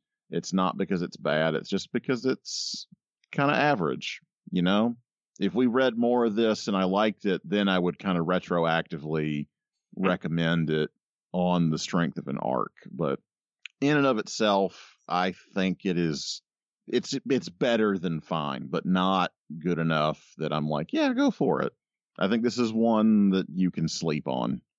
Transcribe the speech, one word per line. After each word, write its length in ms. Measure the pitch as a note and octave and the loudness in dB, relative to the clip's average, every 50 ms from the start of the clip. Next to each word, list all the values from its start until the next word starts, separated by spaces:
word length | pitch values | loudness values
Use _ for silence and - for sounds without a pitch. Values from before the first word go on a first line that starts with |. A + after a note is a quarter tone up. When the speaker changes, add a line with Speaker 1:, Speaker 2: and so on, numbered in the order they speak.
| _ _ _ _ _ _ | _ _ _ _ _ _
Speaker 1:
It's 240 | - E2+ E2 - F2+ | -8 -6 -6 -2 -2
not 240 | F#2+ F#2 F2+ - | 0 0 0 0
because 240 | - F#2+ - G2 F2 | -2 -4 -2 -2 -2
it's 160 | F2+ - - | -2 -6 -8
bad. 380 | - - D2+ D2 D2+ D#2+ D#2+ D#2 | -6 -2 0 0 2 2 2 0
It's 140 | C2 - - | -2 -4 -4
just 220 | G2 F#2+ - - | -4 -4 -4 -4
because 320 | - A#2+ - - C3 A#2 A#2 | -6 -6 -2 -2 -4 -2 0
it's 640 | B2+ C3 - _ - - - - - - - - - - _ _ _ _ _ _ _ | -2 -2 -2 _ -12 -10 -10 -8 -8 -10 -12 -14 -18 -20 _ _ _ _ _ _ _
kinda 220 | - - C#3+ C#3+ D3 | -2 0 2 2 2
average, 680 | A#2+ C#3 D3 C#3+ G#2 E2+ D2 B1+ - - - - - - _ _ _ _ - | 2 2 2 2 2 0 -2 -2 -4 -8 -10 -12 -12 -16 _ _ _ _ -4
you 100 | F2 F2+ | -2 0
know? 340 | F2 F2+ G2 G#2 A2+ A#2+ A#2 A#2+ _ _ _ _ _ _ _ - | 2 4 4 4 2 2 -2 -6 _ _ _ _ _ _ _ -4
If 140 | G2 G2 E2+ | -2 0 2
we 100 | A#2+ C3 | 2 2
read 320 | A#2+ A2 C3 C3 B2+ A2+ | 2 4 4 2 2 2
more 260 | A#2 A#2+ A#2+ A#2+ B2 A#2 | 2 2 2 4 4 2
of 100 | A2+ G2+ | 2 2
this 320 | A2 A#2 A2 G#2+ - - | 2 2 2 2 0 -2
and 100 | A2+ G2+ | -2 0
I 60 | F#2+ F#2+ | 2 2
liked 420 | F#2 F#2+ G2+ A2 A2 G2 - - | 2 2 2 2 2 0 -2 -2
it, 160 | G2+ F2+ D#2+ - | -2 -2 -2 -2
then 240 | E2 G2 G#2 G2+ | -2 0 2 2
I 100 | G2 F#2 F#2 | 4 2 2
would 200 | F2 F2+ E2 - | 2 0 -2 -4
kinda 220 | - G2 F2+ E2+ | -4 -2 0 0
retroactively 1300 | E2 E2+ F2+ F2+ - - F2+ E2+ E2 E2 D#2+ E2 D#2 - E2 D2+ D2 D2+ D#2 D#2+ D2+ D#2 D2 D2 D2 - _ _ _ _ _ _ _ _ - | 0 0 0 -2 0 -2 0 0 2 2 2 0 0 -4 -10 -10 -6 -4 -2 -2 -2 -2 -4 -4 -6 -10 _ _ _ _ _ _ _ _ -8
Speaker 2:
Hmm. 80 | - F#2 | -4 -2
Speaker 1:
recommend 600 | F#2 F2+ - - E2 E2 E2 E2 E2 E2+ E2 D#2+ D2+ | -2 -2 -2 -4 -4 -2 0 0 2 2 0 0 0
it 220 | D#2 D#2 D#2 - - _ _ _ _ _ _ _ - | 0 0 0 -2 -6 _ _ _ _ _ _ _ -4
on 360 | F2+ F2+ F2+ F2+ F2 E2+ D#2 | -2 0 0 2 2 2 0
the 80 | D#2 D2+ | 0 -2
strength 380 | - - - F2 E2+ C#2+ - | -4 -2 -2 0 0 0 -4
of 100 | - - | -8 -10
an 100 | C#2 C#2 - | -8 -8 -6
arc. 340 | - A#1 C2 A#1+ - - - - - - | -4 -2 -2 -2 -4 -6 -10 -18 -20 -16
But 280 | - - D#2+ C#2 C#2 - _ _ _ _ _ _ _ _ _ - - _ | -8 -4 -2 -2 -2 -4 _ _ _ _ _ _ _ _ _ -20 -8 _
in 160 | C#3 C#3+ D3+ | 0 2 2
and 80 | D3 C#3 | 4 4
of 120 | C3+ B2 G#2+ | 2 2 0
itself, 800 | G2+ - - - A2 G#2+ G2+ G2 G2 F2+ - - - - - _ _ | -2 -6 -4 0 2 4 4 4 2 0 -4 -10 -20 -20 -20 _ _
I 260 | - - F2+ F2+ F#2+ F#2 - - _ - | -4 -2 0 0 -2 -4 -6 -14 _ -4
think 280 | G2 F#2 F#2+ F2+ - - | -2 0 0 -2 -2 -2
it 120 | G2 F2 | -2 0
is, 460 | F2 E2+ D#2+ D2 C#2 - - - - - _ _ _ _ _ _ _ _ | 0 0 0 -2 -4 -6 -10 -12 -12 -14 _ _ _ _ _ _ _ _
it's, 300 | - A#2 A#2+ - - C#3 C3 - | -4 -4 -4 -2 -2 -6 -6 -2
it's 220 | A#2+ C3+ B2 - - | -2 -2 -2 -2 -4
better 480 | - _ D3 B2 A#2 A2 A2 G#2 G2 | -4 _ 0 2 4 4 2 2 2
than 240 | F#2 E2 F2+ E2+ D#2 | 0 -2 -2 -4 -4
fine, 460 | - - F2 D#2+ D2 C#2+ C2+ B1+ C#2+ | -4 -4 -4 -4 -2 -4 -6 -6 -6
but 180 | C2 D#2 E2 - | -6 -6 -4 0
not 460 | E2+ F#2 F#2 F#2 F#2+ F#2+ F#2 F2+ - - _ _ _ - E2+ - | 2 2 2 4 2 2 2 0 -2 -4 _ _ _ -14 -6 -2
good 160 | F2+ F2 D#2+ | -2 0 0
enough 540 | D#2+ D#2+ D#2+ D#2 D2+ D#2 D2+ - - - - | 0 0 2 2 2 0 -2 -4 -10 -20 -10
that 160 | - D#2 D2+ D2 | -6 -4 -2 -2
I'm 140 | D2+ D2+ D2+ | -2 -2 -2
like, 240 | D2+ D2 A2+ - - | -2 -2 -4 -4 -2
"Yeah, 200 | D#4+ D4+ C4+ A#3+ | -2 0 0 0
go 180 | B3 C#4+ C4+ | 2 0 0
for 300 | - - C#3+ G2 C#2+ C2+ - | 2 0 0 0 0 0 -2
it." 100 | - - _ _ _ _ _ _ _ _ - | -4 -6 _ _ _ _ _ _ _ _ -4
I 80 | F#2+ | -2
think 160 | F#2+ A#2 A2+ A#2 | 0 0 0 0
this 160 | A#2+ A2 A#2+ | 0 0 0
is 120 | A#2+ A2 | -2 0
one 600 | A2 A2 A2+ A#2 A2+ G#2+ G#2+ A2 G#2+ G#2 G2+ G2 | 2 2 2 4 4 4 4 6 6 6 6 4
that 160 | F#2+ F#2+ F2 - | 4 2 0 -2
you 200 | - F#2 F#2 F2+ | -2 0 0 0
can 160 | - - E2 | 0 0 -2
sleep 400 | D#2+ - - E2+ D#2+ D2+ D2+ - | -2 -2 -2 -2 -2 -2 -2 -2
on. 340 | D2+ C2 B1+ A#1 A#1+ - - - _ _ | -4 -4 -2 -2 -4 -4 -6 -8 _ _